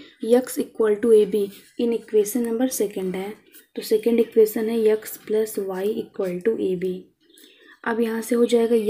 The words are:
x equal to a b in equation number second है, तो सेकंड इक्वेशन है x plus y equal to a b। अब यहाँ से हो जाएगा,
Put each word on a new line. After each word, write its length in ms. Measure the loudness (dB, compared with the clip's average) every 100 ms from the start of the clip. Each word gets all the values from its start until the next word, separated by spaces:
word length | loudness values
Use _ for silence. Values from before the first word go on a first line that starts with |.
| -10 -6 2 2
x 220 | 2 -6
equal 380 | -6 0 0 2
to 160 | 6
a 100 | 6 6
b 200 | 0 -4 -8 -14 -4
in 140 | -2
equation 520 | -2 0 0 0 -2 -2
number 220 | -2 -2
second 420 | -2 -4 -4 -6 -6
है, 160 | -8 -12 _ -20 _ -10
तो 60 |
सेकंड 380 | -2 0 2 2
इक्वेशन 480 | 2 4 4 2 -2
है 100 | 2 2 2
x 200 | -4 -14
plus 380 | -4 -2 -2 -4 -6
y 160 | -4 -4 -4
equal 340 | -8 -6 -6 -2 -2
to 120 | -2
a 120 | -2 -4
b। 140 | -4 -8 -12 _ _ _ -20 _ -20 -10
अब 160 | -6 -2
यहाँ 200 | -2 -2
से 120 | -2
हो 100 | 0 2
जाएगा, 300 | 4 4 2